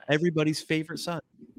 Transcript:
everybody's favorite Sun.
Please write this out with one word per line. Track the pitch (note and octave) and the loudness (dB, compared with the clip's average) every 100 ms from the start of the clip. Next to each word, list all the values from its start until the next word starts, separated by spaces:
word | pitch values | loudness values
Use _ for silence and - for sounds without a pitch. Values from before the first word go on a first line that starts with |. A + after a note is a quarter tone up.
| - | 0
everybody's | D3+ D3+ D#3 D#3 D#3 | 2 4 4 2 0
favorite | - D#3 D#3+ D3 | -2 -2 -2 -8
Sun. | - E3+ - _ - | -6 -6 -8 _ -18